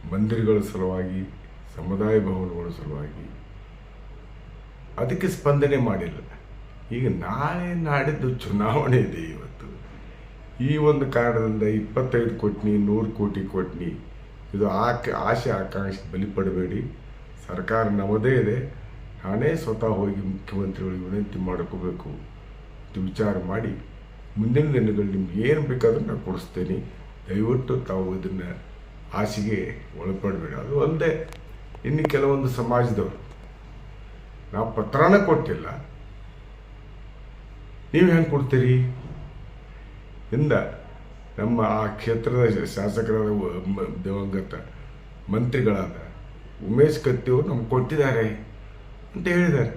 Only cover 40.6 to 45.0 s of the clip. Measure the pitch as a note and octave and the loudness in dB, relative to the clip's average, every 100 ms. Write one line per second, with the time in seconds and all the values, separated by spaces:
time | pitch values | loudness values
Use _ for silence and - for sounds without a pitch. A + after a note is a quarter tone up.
40.6 | - - - - - - - - G#2 A#2 | 2 -6 -14 -16 -18 -18 -12 -2 2 4
41.6 | G#2+ G#2+ G#2+ G#2 A2+ A2+ A#2 B2 A#2+ G2+ | 4 2 0 -2 0 0 2 4 6 4
42.6 | - - G2+ G#2+ A2 A2 G#2 G#2 F#2 F2+ | 0 0 0 0 2 2 4 2 0 -2
43.6 | F2+ G2 F2+ F2+ F#2 G2 G2 G2 F#2 D#2+ | -2 -2 -2 -4 -2 -2 -2 -2 -4 -8
44.6 | - - - - | -12 -14 -16 -16